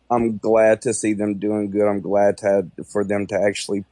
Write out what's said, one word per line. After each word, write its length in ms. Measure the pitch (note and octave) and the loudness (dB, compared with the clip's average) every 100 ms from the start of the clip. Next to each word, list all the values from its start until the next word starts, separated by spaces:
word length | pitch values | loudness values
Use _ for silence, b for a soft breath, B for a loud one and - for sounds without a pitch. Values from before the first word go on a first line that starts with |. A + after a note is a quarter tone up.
| - | -2
I'm 260 | A#2+ A#2 G#2+ | 0 0 -2
glad 440 | A2 A2 A2 A2 | 2 4 6 4
to 120 | A#2+ | 0
see 200 | G#2+ A2 | -2 -2
them 220 | G2+ G#2 G2 | -2 -2 -2
doing 340 | G#2 G#2+ G2+ | -2 -2 -2
good. 160 | G2+ G#2 | 0 0
I'm 140 | G2+ | 0
glad 380 | F#2 G2+ G2+ G2+ | -2 2 2 2
to 80 | G#2 | 0
have, 400 | G2 E2+ - - | 0 0 -10 -6
for 140 | G#2 G2 | -4 -2
them 200 | G2+ G2 | -2 -2
to 140 | G2 | 0
actually 440 | G#2 G2 - G2+ G2+ | 0 -2 -4 -6 -6